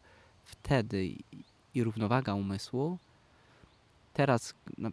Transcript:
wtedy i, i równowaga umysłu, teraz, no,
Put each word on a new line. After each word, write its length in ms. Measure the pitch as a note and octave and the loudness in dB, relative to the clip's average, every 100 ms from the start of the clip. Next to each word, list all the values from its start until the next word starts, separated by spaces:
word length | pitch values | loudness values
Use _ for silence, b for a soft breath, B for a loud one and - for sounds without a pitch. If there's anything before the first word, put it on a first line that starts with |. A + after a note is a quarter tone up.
| b b b b | b b b b
wtedy 600 | - - - C3+ A2 G2 F#2 | -20 -8 0 2 2 0 -2
i, 180 | - - - - _ _ | -4 -14 -18 -20 _ _
i 100 | C3 | 0
równowaga 500 | A2+ A2 G#2+ B2+ B2+ | 0 0 2 2 2
umysłu, 640 | G2+ G2 G2 - B2 D3+ F3+ - - b b b b b _ _ _ _ | 0 0 -4 -4 -4 -2 -4 -12 -20 b b b b b _ _ _ _
teraz, 420 | - C#3 A#2+ - - - - | 0 4 4 0 -12 -14 -8
no, 120 | A2 | -8